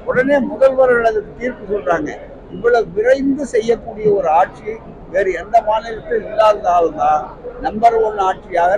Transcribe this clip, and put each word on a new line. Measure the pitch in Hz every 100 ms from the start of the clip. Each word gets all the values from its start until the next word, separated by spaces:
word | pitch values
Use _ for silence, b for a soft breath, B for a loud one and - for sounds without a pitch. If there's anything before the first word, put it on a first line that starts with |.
உடனே | 233 247 262 285
முதல்வர்கள் | 240 247 269 262 254 240 226
அதுக்கு | 214 - -
தீர்ப்பு | 240 247 202
சொல்றாங்க. | 202 180 165 147 104 - - -
இவ்வளவு | 180 226 240 175
விரைந்து | 185 233 269 269 277 269
செய்யக்கூடிய | - 226 226 233 214 214
ஒரு | 202 170
ஆட்சி | 160 196 - 214 220 - 165 -
வேறு | 170 196
எந்த | 170 208 226
மாநிலத்திலும் | 214 220 453 214 - 226 -
இல்லாததால் | 214 220 202 180 175 165
தான் | 143 147 151 - - - -
நம்பர் | - 208 233
ஒன் | 226 220 208
ஆட்சியாக | 190 190 190 175 175